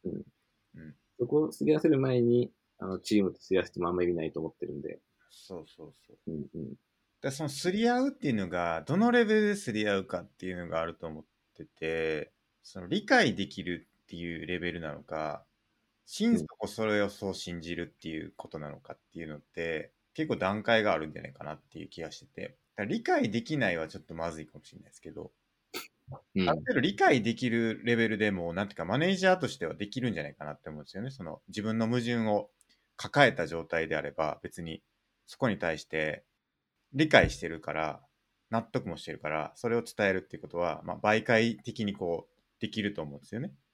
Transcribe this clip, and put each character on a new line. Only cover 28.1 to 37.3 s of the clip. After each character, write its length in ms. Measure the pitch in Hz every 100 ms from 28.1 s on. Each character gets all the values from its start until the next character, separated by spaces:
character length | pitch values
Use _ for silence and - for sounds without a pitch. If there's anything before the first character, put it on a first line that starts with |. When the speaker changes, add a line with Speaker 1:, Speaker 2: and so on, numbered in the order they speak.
| 107
Speaker 2:
で 140 | 104
も、 220 | 95 85
な 120 | 85 101
ん 20 |
て 60 |
い 20 | -
う 20 |
か、 80 | 85
マ 120 | 123
ネ 100 | 175
ー 80 | 185
ジ 120 | 185
ャ 60 |
ー 60 | 185
と 80 | 127
し 100 | -
て 80 | -
は 80 |
で 160 | - 104
き 100 | 131
る 100 | 120
ん 20 |
じ 60 | 85
ゃ 40 |
な 60 | 73
い 60 | -
か 100 | 76
な 60 |
っ 100 | 73
て 80 | 85
思 100 | 76
う 20 |
ん 40 | 73
で 40 |
す 80 | 92
よ 60 |
ね。 80 | 127
そ 120 | 135
の、 180 | 85 80 -
自 140 | 107
分 160 | 104 113
の 100 | 113
矛 120 | 123
盾 200 | 117 120 110
を 220 | 104 - _ _ _ _ -
抱 320 | - 143 131
え 60 |
た 140 | - 80
状 180 | 82 80
態 220 | 82 80
で 80 | 78
あ 60 |
れ 100 | 73
ば、 280 | 71 78 -
別 180 | - -
に 200 | 82 80 _ _ _ _ _
そ 120 | -
こ 120 | 127
に 80 | 98
対 220 | 87 78
し 60 | -
て 380 | 80 78 - _ _ _ _ _ _ _
理 160 | 135 156
解 200 | 117
し 100 | 82